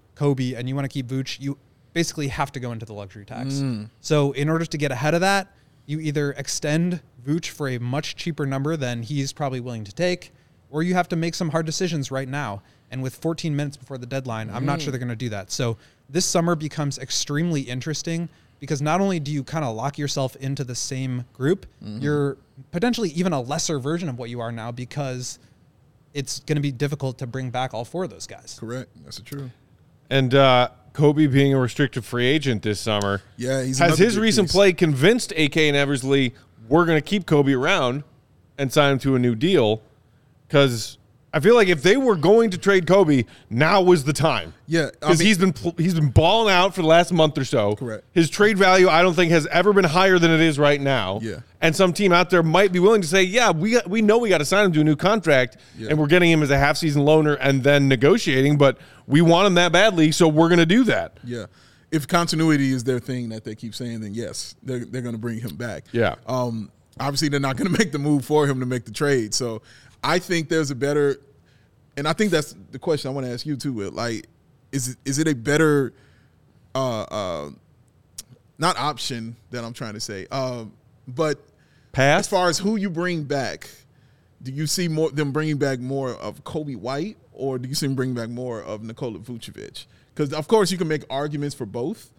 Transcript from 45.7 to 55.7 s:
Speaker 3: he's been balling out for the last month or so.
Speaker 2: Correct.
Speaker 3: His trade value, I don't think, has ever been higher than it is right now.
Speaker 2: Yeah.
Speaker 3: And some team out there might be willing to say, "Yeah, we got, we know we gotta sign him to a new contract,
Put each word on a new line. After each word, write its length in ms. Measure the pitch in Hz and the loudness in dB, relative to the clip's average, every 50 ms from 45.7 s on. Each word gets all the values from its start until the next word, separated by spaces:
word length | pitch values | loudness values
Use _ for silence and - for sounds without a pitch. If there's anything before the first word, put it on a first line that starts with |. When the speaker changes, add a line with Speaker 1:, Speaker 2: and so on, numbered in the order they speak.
| 165 | -2
Speaker 3:
he's 180 | - 156 190 175 | -2 0 0 0
been 160 | 165 151 135 | 2 0 2
balling 440 | 104 156 156 170 208 226 226 208 190 | 4 4 4 4 4 4 4 4 4
out 220 | 175 180 196 180 | 4 4 2 2
for 60 | - 165 | 0 4
the 40 | |
last 260 | 156 160 170 175 - - | 6 6 6 6 4 4
month 240 | 165 160 151 - | 2 2 2 2
or 80 | 147 135 | -2 -4
so. 300 | - - 120 104 101 104 | 0 0 2 2 2 0
Speaker 2:
Correct. 300 | - 131 120 110 98 - _ - | -2 -4 -8 -10 -10 -14 _ 0
Speaker 3:
His 180 | 180 165 147 | 0 2 2
trade 260 | - - 208 220 220 | 2 2 4 4 4
value, 320 | 185 196 185 185 190 185 185 | 4 4 6 6 6 6 6
I 140 | 156 165 180 | 6 6 4
don't 120 | 185 165 | 4 4
think, 180 | 175 180 160 170 | 2 2 4 4
has 140 | 165 147 160 | 2 2 2
ever 240 | 147 175 180 208 202 | 2 2 4 4 4
been 120 | 196 185 | 4 4
higher 300 | 156 139 180 190 196 185 180 | 4 4 4 4 4 4 4
than 100 | 170 165 | 4 4
it 100 | 160 156 | 4 4
is 200 | 165 160 147 139 | 4 2 2 4
right 200 | 147 143 147 143 | 2 2 2 2
now. 380 | 139 139 135 120 98 92 98 110 | 0 0 0 0 0 -2 -4 -6
Speaker 2:
Yeah. 200 | 113 110 87 120 - - _ _ | -6 -8 -10 -10 -14 -18 _ _
Speaker 3:
And 140 | - 160 151 | 0 0 2
some 180 | - 190 180 160 | 2 2 2 2
team 200 | - 208 185 175 | 2 2 4 4
out 180 | 175 180 170 | 4 4 4
there 140 | 185 175 165 | 2 2 4
might 260 | 160 156 180 208 190 | 4 4 4 4 4
be 80 | 180 180 | 4 4
willing 220 | 180 208 226 214 180 | 4 4 4 4 2
to 60 | 143 | 2
say, 160 | 175 190 185 | 2 2 2
"Yeah, 260 | 185 190 247 240 208 | 2 2 2 2 2
we 220 | 170 156 175 220 233 | 2 0 0 0 0
got, 180 | 240 - 180 | 0 0 0
we 100 | 196 226 | 0 2
know 180 | 214 202 214 240 | 4 4 4 4
we 100 | 240 220 | 4 4
gotta 160 | 185 151 147 | 2 2 2
sign 220 | - 185 202 214 | 2 2 2 4
him 60 | 190 160 | 4 4
to 60 | 156 151 | 4 4
a 20 | |
new 100 | 156 151 | 4 2
contract, 640 | - 165 185 220 226 165 160 143 131 127 123 - - - - | 2 2 2 0 2 2 4 4 4 4 2 -4 -10 -20 -20